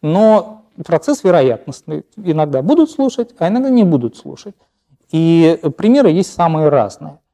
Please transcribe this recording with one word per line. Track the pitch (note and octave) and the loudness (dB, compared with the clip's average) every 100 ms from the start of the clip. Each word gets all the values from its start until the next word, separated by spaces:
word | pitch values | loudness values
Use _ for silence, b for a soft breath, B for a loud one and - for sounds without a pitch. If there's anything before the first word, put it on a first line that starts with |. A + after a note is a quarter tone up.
Но | D3+ E3+ A3 G#3+ - - _ - | -2 2 4 2 0 -18 _ -20
процесс | E3+ E3 - C#4+ | -4 -4 -2 -2
вероятностный. | F#3+ F3 C3 A2+ - - - D#3 - - | 2 2 2 -2 -8 -16 -12 -14 -14 -12
Иногда | F#3 D#3 D3+ C3+ | -6 -2 -2 -2
будут | D3+ D4+ D#4 | 0 0 0
слушать, | - C4+ - A#3 _ | 0 -4 -4 -10 _
а | E3+ | -4
иногда | A3+ C4+ | -2 0
не | B3 | 2
будут | G3 D3 A#2+ - | 2 0 -4 -10
слушать. | - - G#3 - _ _ _ _ _ | -20 -18 -20 -20 _ _ _ _ _
И | D#3+ E3 E3 D#3+ E3 D#3+ - | -2 2 4 4 2 -4 -4
примеры | G#3+ C4+ A#3 | 0 2 2
есть | D#3+ F#3+ | 0 -4
самые | - E3+ D#3+ D3+ | -2 -2 0 0
разные. | C#3+ G#2 - - D3 _ | 0 -2 -6 -20 -20 _